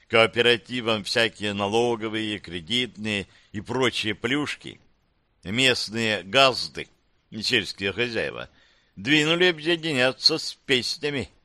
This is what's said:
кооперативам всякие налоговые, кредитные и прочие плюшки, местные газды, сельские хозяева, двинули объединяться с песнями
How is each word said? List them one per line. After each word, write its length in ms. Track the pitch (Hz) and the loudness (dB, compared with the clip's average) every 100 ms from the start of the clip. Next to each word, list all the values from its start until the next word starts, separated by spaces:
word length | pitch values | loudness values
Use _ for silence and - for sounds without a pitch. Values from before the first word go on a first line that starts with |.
| - | 2
кооперативам 960 | 117 113 117 120 117 - 123 113 110 | 4 4 4 4 2 0 -4 -2 -2
всякие 480 | 92 120 113 - 104 | 0 0 0 0 -4
налоговые, 840 | 101 101 113 120 117 110 110 110 101 | -2 0 2 2 0 -4 -4 -4 -6
кредитные 880 | - 87 80 120 123 98 107 101 90 _ _ | -8 -10 -4 -2 -4 -6 -4 -4 -6 _ _
и 80 | 104 | -12
прочие 540 | 101 123 123 - 110 | -6 0 0 0 -4
плюшки, 680 | 104 117 143 143 - 64 - _ _ _ _ _ _ | -4 -2 -2 -2 -8 -14 -20 _ _ _ _ _ _
местные 800 | 90 113 131 120 - 113 113 101 | -6 2 2 2 -2 -2 0 -2
газды, 640 | 92 123 135 117 82 80 73 _ _ _ _ 110 | 0 4 4 4 -6 -10 -12 _ _ _ _ -8
сельские 520 | 101 123 90 - 98 | 0 0 0 -4 -4
хозяева, 560 | 95 120 110 73 60 62 _ _ _ _ - | -2 -4 -2 -4 -6 -14 _ _ _ _ -8
двинули 480 | 104 151 151 170 | 0 2 2 2
объединяться 920 | 180 156 151 170 160 135 127 127 - 160 | 2 2 -2 -2 0 2 2 2 0 0
с 160 | - | -4
песнями 760 | - - 127 110 - 147 139 101 _ | -8 0 0 0 -4 -4 -4 -6 _